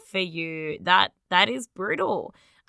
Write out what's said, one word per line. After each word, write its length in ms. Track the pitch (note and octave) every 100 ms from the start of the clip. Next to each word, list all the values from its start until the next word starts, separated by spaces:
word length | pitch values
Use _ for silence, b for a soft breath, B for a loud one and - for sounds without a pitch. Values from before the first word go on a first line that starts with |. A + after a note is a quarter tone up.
| -
for 80 | F#3+
you. 600 | F#3 E3 E3 D#3+ D#3 -
That, 320 | F3 F#3 G3 - _
that 220 | F3+ G#3
is 160 | B3+ A#3+
brutal. 640 | - F#3+ E3 F#3+ F#3+ - b b b